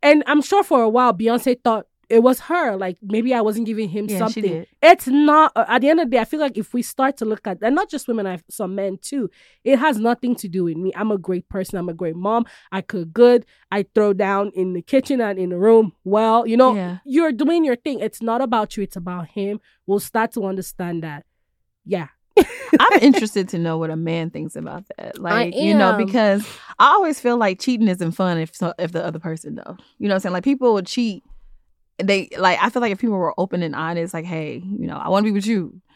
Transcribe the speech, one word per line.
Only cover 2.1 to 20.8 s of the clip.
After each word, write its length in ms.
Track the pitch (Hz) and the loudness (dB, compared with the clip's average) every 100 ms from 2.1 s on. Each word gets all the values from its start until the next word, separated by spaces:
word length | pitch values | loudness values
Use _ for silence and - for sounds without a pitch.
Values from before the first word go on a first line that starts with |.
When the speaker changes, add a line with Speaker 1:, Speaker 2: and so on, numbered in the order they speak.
| 226 | 4
Speaker 1:
was 160 | 247 254 | 6 2
her. 360 | - 349 285 190 | -2 -2 -2 -2
Like, 220 | 185 170 | -6 -8
maybe 320 | 196 214 240 247 | -4 -2 0 0
I 60 | |
wasn't 260 | 214 214 220 | 0 -2 -4
giving 200 | 220 208 | -4 -6
him 180 | 202 208 | -6 -6
Speaker 2:
Yeah, 60 | 190 | -4
she 40 | |
Speaker 1:
something. 220 | 220 220 | -4 -2
Speaker 2:
did. 240 | 202 165 - _ | -4 -4 -10 _
Speaker 1:
It's 240 | 311 349 - | 6 6 4
not, 460 | 277 294 302 311 - | 4 6 6 4 2
uh, 100 | - | 0
at 140 | 240 | 2
the 80 | 277 | 4
end 100 | 320 | 2
of 80 | 277 | 2
the 80 | 240 | 0
day, 40 | |
I 60 | 233 | 0
feel 140 | 302 | -2
like 180 | 285 - | -4 -4
if 160 | - | -6
we 80 | 240 | -6
start 360 | - - 269 277 | -4 -2 -2 -2
to 80 | 220 | -6
look 200 | 214 - | -6 -8
at, 140 | 180 | -4
and 140 | 214 302 | 0 0
not 120 | 415 | -2
just 200 | 285 - | -6 -6
women, 180 | 226 196 | -4 -4
I've, 180 | 180 - | -8 -12
some 240 | - 190 | -8 -6
men 240 | 196 196 190 | -4 -6 -6
too, 300 | - 285 196 - _ _ | -8 -6 -6 -8 _ _
it 140 | - 269 | 0 2
has 220 | 302 214 | 2 2
nothing 340 | 226 240 247 240 | 0 0 -2 -4
to 100 | 190 | -4
do 160 | 185 | -4
with 120 | 175 160 | -2 -2
me. 160 | 185 180 | -4 -2
I'm 160 | 220 | -2
a 80 | 202 | -2
great 280 | 170 180 - | -2 -6 -6
person. 280 | 190 185 190 | -8 -6 -6
I'm 100 | 175 | -8
a 60 | |
great 220 | 165 175 170 | -6 -6 -4
mom. 320 | 190 233 233 - _ | -2 -2 -2 -10 _
I 100 | 190 | -10
cook 320 | - 196 165 | -8 -8 -4
good. 320 | 160 240 247 - _ _ | 4 6 6 0 _ _
I 140 | 202 196 | -4 0
throw 200 | 226 208 | 2 2
down 360 | 190 196 196 202 185 | 2 0 0 -2 -4
in 180 | 185 | -4
the 80 | 180 | -6
kitchen 400 | - 269 262 262 | 0 0 2 -2
and 160 | 214 190 | -2 -2
in 120 | 180 | -4
the 80 | 175 | 2
room. 340 | 214 226 214 - | 6 6 4 -4
Well, 440 | 185 208 220 233 233 | -2 2 4 2 4
you 100 | 233 | 4
know, 160 | 254 | 4
Speaker 2:
Yeah. 240 | 208 180 180 277 | 2 -4 -8 -2
Speaker 1:
you're 260 | 277 320 | 0 2
doing 320 | 226 294 339 | 0 0 2
your 120 | 311 240 | 0 -2
thing. 240 | 311 226 | -4 -4
It's 240 | 214 - | -6 -6
not 180 | 226 233 | -4 -2
about 340 | 262 233 208 - | 0 -2 -2 -6
you. 60 | |
It's 140 | 196 190 | -8 -8
about 320 | 175 180 165 | -10 -10 -10
him. 320 | 208 196 214 _ _ - | -6 -6 -8 _ _ -4
We'll 140 | 202 | -2
start 320 | - 226 226 | -2 -2 -2
to 140 | 247 196 | -4 -6
understand 580 | 190 - - | -6 -10 -10